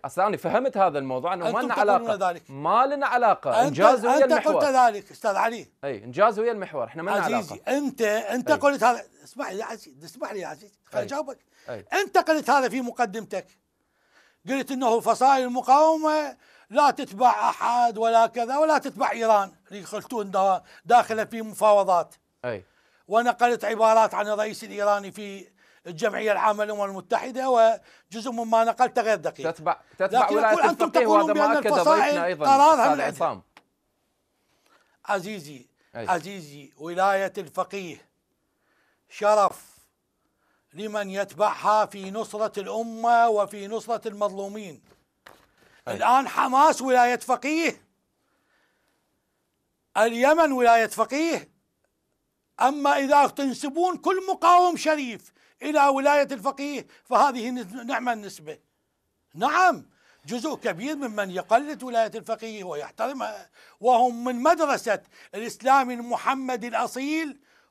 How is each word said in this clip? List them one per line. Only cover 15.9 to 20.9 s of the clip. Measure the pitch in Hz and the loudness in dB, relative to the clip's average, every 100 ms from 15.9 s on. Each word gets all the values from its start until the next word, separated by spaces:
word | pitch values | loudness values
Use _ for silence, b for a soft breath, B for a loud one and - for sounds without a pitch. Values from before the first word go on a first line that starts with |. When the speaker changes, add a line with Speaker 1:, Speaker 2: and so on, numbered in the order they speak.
| 320 311 311 294 - b b b | 4 0 0 -2 -8 b b b
Speaker 2:
لا | 233 294 | 2 2
تتبع | - 277 196 247 214 226 | 2 -6 0 2 2 0
أحد | - - 240 240 214 | -2 -2 0 0 0
ولا | 226 226 226 | 2 4 2
كذا | 233 233 277 | 0 -4 0
ولا | 311 294 | 2 2
تتبع | 277 202 247 | -2 -4 -4
إيران، | 220 226 208 196 - _ | 0 2 2 2 -8 _
اللي | 202 | -18
يخلطون | 175 208 - 240 202 | -12 -12 -8 -8 -4
دا-، | 190 196 185 B B | 0 2 0 B B
داخلة | 165 | 2